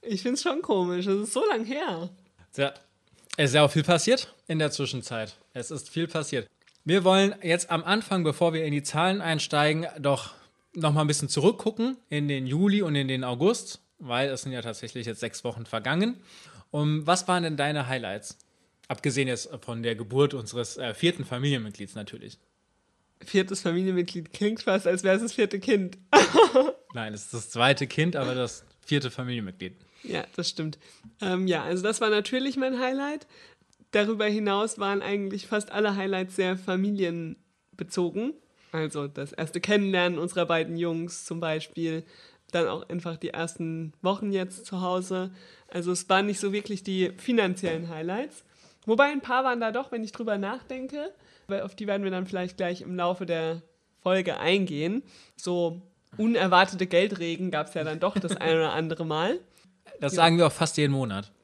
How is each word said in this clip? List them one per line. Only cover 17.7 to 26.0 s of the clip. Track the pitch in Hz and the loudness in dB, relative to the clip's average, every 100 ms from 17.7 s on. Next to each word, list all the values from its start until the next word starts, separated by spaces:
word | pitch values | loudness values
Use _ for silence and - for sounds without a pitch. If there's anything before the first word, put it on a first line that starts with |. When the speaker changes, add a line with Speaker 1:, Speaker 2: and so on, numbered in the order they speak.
| 151 127 | -2 -2
Speaker 2:
Highlights? | 131 110 101 - - _ _ _ _ _ | -4 -4 -8 -10 -20 _ _ _ _ _
Abgesehen | - 147 127 131 | -4 -2 0 0
jetzt | 120 - 127 | -2 -6 -12
von | - 117 | -10 -4
der | 117 | -4
Geburt | 110 110 127 143 | -4 -2 2 2
unseres, | 139 107 120 113 - | 2 -8 -6 -6 -6
äh, | 123 | -8
vierten | 107 165 175 | 0 0 0
Familienmitglieds | 139 123 143 135 107 101 101 | -6 -2 0 0 -4 -10 -12
natürlich. | 110 101 - 107 - _ _ _ _ _ _ _ _ | -12 -12 -14 -18 -20 _ _ _ _ _ _ _ _
Speaker 1:
Viertes | - 190 185 190 | -2 0 0 -2
Familienmitglied | 180 170 190 185 175 170 156 | -2 0 2 0 -2 -6 -12
klingt | - 208 220 | -2 -2 0
fast, | - 196 233 | 0 2 2
als | 185 | 2
wäre | 190 190 | 2 2
es | |
das | 226 | 2
vierte | - 208 202 | 0 0 0
Kind. | 190 208 180 - | 2 2 2 -8